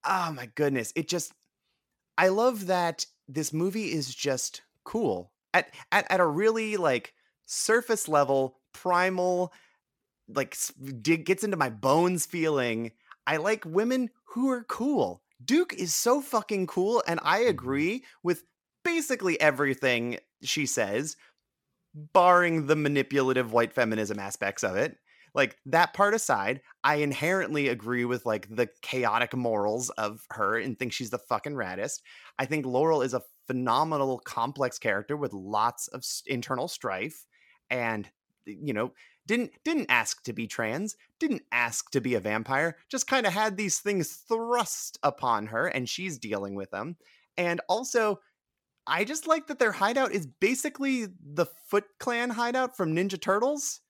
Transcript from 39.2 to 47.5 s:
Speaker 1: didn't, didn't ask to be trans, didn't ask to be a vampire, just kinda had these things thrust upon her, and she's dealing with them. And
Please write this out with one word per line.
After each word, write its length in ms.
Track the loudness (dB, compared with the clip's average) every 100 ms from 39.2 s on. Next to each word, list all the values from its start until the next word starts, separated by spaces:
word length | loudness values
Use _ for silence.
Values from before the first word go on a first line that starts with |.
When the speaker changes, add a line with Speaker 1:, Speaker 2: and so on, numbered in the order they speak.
| -4
Speaker 1:
didn't, 260 | -2 -2 _
didn't 260 | -2 -2 2
ask 320 | 2 2 -4
to 80 | -8
be 140 | -6 -6
trans, 480 | -2 -2 -2 -6 -10 _ _
didn't 220 | -2 -2 -2
ask 380 | 0 0 -2 -2
to 80 | -2
be 140 | 0
a 60 | 0
vampire, 560 | 0 -2 -2 -2 -2 -4 _
just 180 | -6 -2
kinda 220 | 0 2
had 260 | 2 0 0
these 220 | -2 -2
things 360 | -2 -2 -2 -6
thrust 840 | -4 -2 0 0 0 -4 -10 -2
upon 420 | -2 0 0 0 0
her, 200 | -2 -2
and 200 | -2 -4
she's 300 | -6 -8 -8
dealing 360 | -6 -6 -4 -8
with 140 | -8
them. 260 | -8 -8 -10 _ _ _ -4
And 240 | -2